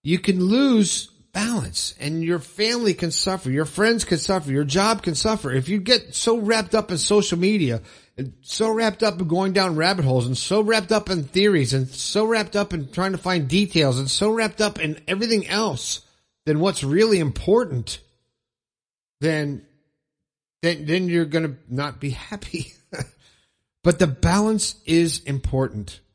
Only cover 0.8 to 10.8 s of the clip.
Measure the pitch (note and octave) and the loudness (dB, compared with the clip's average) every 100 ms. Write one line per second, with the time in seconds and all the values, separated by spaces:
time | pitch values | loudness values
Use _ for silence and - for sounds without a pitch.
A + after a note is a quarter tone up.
0.8 | G3 - - _ _ F#3 A3 A3+ F#2+ E2+ | 4 0 -8 _ _ -6 -2 -2 -4 -6
1.8 | - - D3 D#3+ E3 F3 - - A3 A#3+ | -6 -6 -6 -4 -2 -4 -6 -4 -2 0
2.8 | A3 E3+ E3+ - F#3 F#3 C3 C3+ D#3 - | 0 0 -2 -2 -2 -4 -2 -2 -2 0
3.8 | A3 A#3 - E3 - F#3+ C#3+ C3+ C#3+ D#3+ | 2 2 0 -2 0 -2 0 -2 0 2
4.8 | G#3 A3 - D3 A3 G#3+ C#3 C3 C3 G#3 | 2 0 -2 -2 0 -2 -2 -2 0 -2
5.8 | F#3+ B3 - - A#3 A#3 G#3 A3+ F3+ A3 | 2 0 0 -2 0 0 2 0 2 -2
6.8 | G#3 F3 - G#3 G3+ F3 F#3 G#3+ C#3 A2+ | 0 -4 2 2 2 0 2 2 0 -2
7.8 | - - _ - C3 - - - A3 A3 | -6 -20 _ -10 -10 -10 -12 -2 -2 2
8.8 | A3+ - A3 F3 E3+ E3+ G3 F#3+ F#3 D#3 | 0 2 -2 0 0 0 2 2 2 2
9.8 | E3+ G3 C3+ B2+ A#2+ B2+ - G#3 G#3+ A3+ | 0 2 2 2 0 -4 0 0 4 2